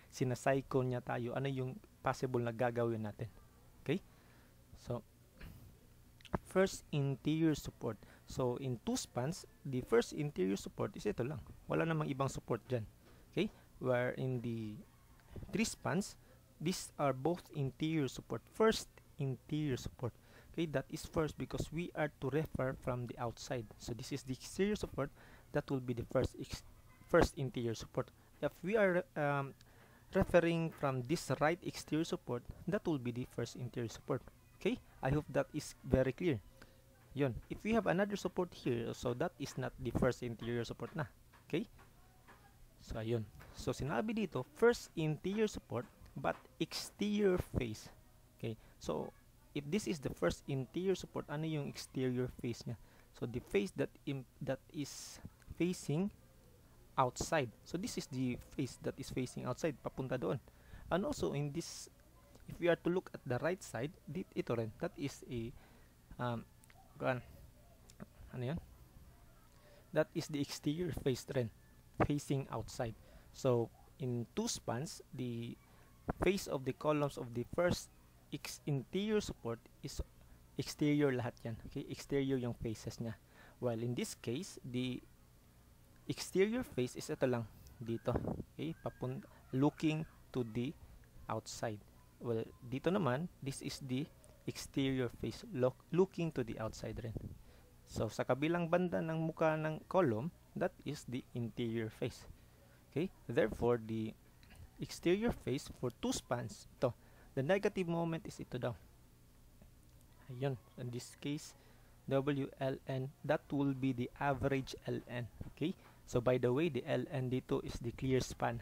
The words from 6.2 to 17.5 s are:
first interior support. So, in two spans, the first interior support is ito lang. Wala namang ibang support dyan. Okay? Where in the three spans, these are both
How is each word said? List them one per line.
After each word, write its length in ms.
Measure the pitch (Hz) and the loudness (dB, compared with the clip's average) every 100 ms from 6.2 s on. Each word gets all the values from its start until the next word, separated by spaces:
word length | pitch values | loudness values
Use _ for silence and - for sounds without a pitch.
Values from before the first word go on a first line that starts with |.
| - - - | -10 -10 2
first 400 | 190 190 - - | 4 4 2 -2
interior 640 | 147 139 135 147 160 160 147 | 2 2 2 2 6 6 4
support. 400 | - - 117 104 - - - | -2 -6 -6 -6 -10 -20 -8
So, 300 | - 127 123 | 0 2 2
in 180 | 135 120 | -2 -2
two 160 | - 254 | 0 -2
spans, 480 | - 120 139 - - - | -2 -2 -2 -2 -10 -12
the 180 | 139 127 - | -4 -2 4
first 280 | 233 - | 4 4
interior 460 | - 147 185 190 196 | -2 -2 0 0 0
support 340 | 180 - 120 - | -4 -4 -4 -2
is 80 | 104 | -2
ito 160 | - | 0
lang. 160 | 123 - - - - | -2 -4 -10 -12 0
Wala 220 | 151 165 | 2 2
namang 240 | 156 151 | 2 0
ibang 180 | 131 135 | 0 0
support 320 | 147 - 120 - | -2 -2 -2 0
dyan. 160 | 123 104 - - - - | -2 -2 -12 -20 -20 -6
Okay? 160 | 156 220 - - - | -2 -2 -4 -20 -4
Where 400 | 127 123 123 - | 2 2 2 0
in 240 | 131 127 | -2 0
the 360 | 117 113 107 110 - - - - - - - | -2 -4 -6 -8 -14 -20 -20 -20 -14 -12 -2
three 140 | 185 220 | 0 0
spans, 500 | - 120 165 - - - - - - | 0 0 0 0 -8 -20 -20 -20 -4
these 320 | 160 185 - - | -2 -2 -6 2
are 160 | 143 | 2
both 320 | 131 151 175 - | 4 2 0 -2